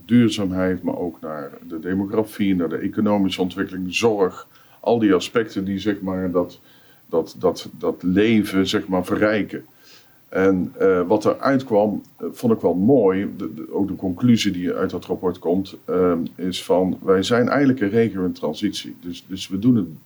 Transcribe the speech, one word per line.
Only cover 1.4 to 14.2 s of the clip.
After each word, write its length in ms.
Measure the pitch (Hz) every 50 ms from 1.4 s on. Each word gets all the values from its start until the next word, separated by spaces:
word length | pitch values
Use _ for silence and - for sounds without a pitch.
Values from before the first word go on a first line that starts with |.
| 71 - - - - 85
de 120 | 82 80
demografie, 760 | 80 90 95 95 101 98 110 110 107 - - - 104 98 98
naar 140 | 90 85 78
de 80 | 80 -
economische 640 | 95 98 - 110 107 104 104 101 98 95 90 -
ontwikkeling, 540 | 90 90 - 98 95 95 95 92 92 90 87
zorg. 520 | - 110 120 107 101 95 90 - - - - _ _ _ _ _ _
Al 200 | - - 117 117
die 140 | 110 101 95
aspecten 520 | 87 - - - 120 113 - - 104 95
die, 140 | 98 98 95
zeg 220 | 98 107 101 101
maar, 300 | 95 95 92 92 92 90
dat, 280 | 85 87 87 - - - _ _ _ _ _ _ _ _ _
dat, 300 | _ - 82 - - - -
dat, 300 | - - - - - -
dat 320 | - - - 85 - - -
leven, 640 | 90 90 98 107 113 113 107 98 - 95 95 95 92
zeg 200 | - 101 95 -
maar, 180 | 92 90 90
verrijken. 600 | - 104 92 104 107 110 104 92 - - - - - _ _ _ - - - - _ _ _ _ _
En, 440 | - 95 95 98 95 92 85 - - -
eh, 240 | 95 95 95 90
wat 240 | 90 87 107 104 -
eruit 380 | 107 - - - 131 139 127 127
kwam, 380 | - 113 101 104 107 95 82 - - _ -
eh, 100 | 87 82
vond 220 | - - - 117 113
ik 80 | -
wel 120 | - 90 85
mooi. 540 | 87 95 120 143 131 104 95 92 95 101 - - -
De, 160 | - - -
de, 140 | - - -
ook 160 | - 90 98 95
de 80 | 95
conclusie 560 | - - 95 90 -